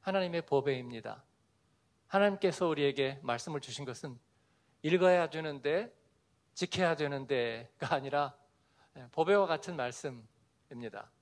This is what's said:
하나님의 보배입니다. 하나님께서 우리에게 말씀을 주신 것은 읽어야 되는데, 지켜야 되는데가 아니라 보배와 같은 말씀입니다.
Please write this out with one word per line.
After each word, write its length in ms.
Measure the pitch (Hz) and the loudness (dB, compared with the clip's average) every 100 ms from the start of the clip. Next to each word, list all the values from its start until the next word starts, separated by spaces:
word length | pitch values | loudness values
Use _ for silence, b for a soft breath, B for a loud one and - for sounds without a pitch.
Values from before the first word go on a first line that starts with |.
하나님의 440 | - 190 180 170 | 0 0 0 -2
보배입니다. 800 | 160 139 135 131 123 120 113 107 _ _ _ _ _ _ _ _ _ | 0 2 2 -2 -4 -10 -12 -14 _ _ _ _ _ _ _ _ _
하나님께서 580 | 196 202 196 190 165 175 | 4 4 4 0 2 0
우리에게 520 | 151 143 135 135 139 | 2 2 2 0 -2
말씀을 400 | 131 120 - 151 | -4 -4 -4 -8
주신 240 | - 120 139 | -8 -10 -8
것은 320 | 120 151 120 _ _ _ _ _ _ | -8 -10 -12 _ _ _ _ _ _
읽어야 480 | 151 175 185 180 165 | 0 4 6 6 4
되는데, 600 | 160 156 143 143 165 233 _ _ _ _ _ _ | -2 -6 -4 0 0 -2 _ _ _ _ _ _
지켜야 420 | - 180 - 180 | -6 -4 2 2
되는데가 1000 | 156 147 139 131 135 120 113 117 _ 139 | 2 0 -2 0 0 0 -2 -12 _ -2
아니라 420 | 151 135 147 143 - _ _ b b b - 123 | -2 0 0 -2 -6 _ _ b b b -20 -12
보배와 340 | - 165 202 185 | -2 4 4 4
같은 300 | 156 - 170 | 0 -4 -4
말씀입니다. 1300 | 123 - 151 123 110 _ _ _ _ 123 117 101 107 _ | -4 -6 -10 -12 -18 _ _ _ _ -12 -12 -12 -16 _